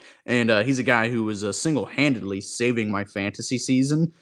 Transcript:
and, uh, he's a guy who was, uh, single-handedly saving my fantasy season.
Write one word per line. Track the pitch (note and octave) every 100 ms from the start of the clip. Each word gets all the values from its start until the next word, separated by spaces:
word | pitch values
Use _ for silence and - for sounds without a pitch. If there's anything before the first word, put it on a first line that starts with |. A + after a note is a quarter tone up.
| - _
and, | - A#2+ A2+
uh, | G#2
he's | B2 B2+
a |
guy | B2 A#2+ A2+
who | A#2+
was, | G#2+ G2+
uh, | G2+
single-handedly | - D#3+ C3 G2 - D3 A2+ G2 G2
saving | - - A#2+ A#2 G#2+
my | G2+
fantasy | G2+ G2 G2+ - - B2
season. | - C3 C#3 D#3 E3 -